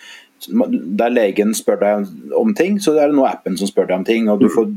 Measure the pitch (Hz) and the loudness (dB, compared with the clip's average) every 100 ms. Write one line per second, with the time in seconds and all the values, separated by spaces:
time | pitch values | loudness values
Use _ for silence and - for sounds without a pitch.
0 | - - - _ - 113 87 123 82 104 | -20 -20 -20 _ -4 -2 0 -2 -4 -2
1 | 120 123 104 104 104 110 - 104 101 104 | 0 2 2 2 0 0 -2 0 0 0
2 | 98 76 - - 110 104 175 202 165 151 | -4 -10 -6 0 0 0 0 0 0 2
3 | 143 143 123 87 - 90 98 - 90 92 | 2 2 0 -2 -6 -4 -2 -2 0 -2
4 | 98 113 110 104 127 - 107 | 0 0 2 4 2 2 -2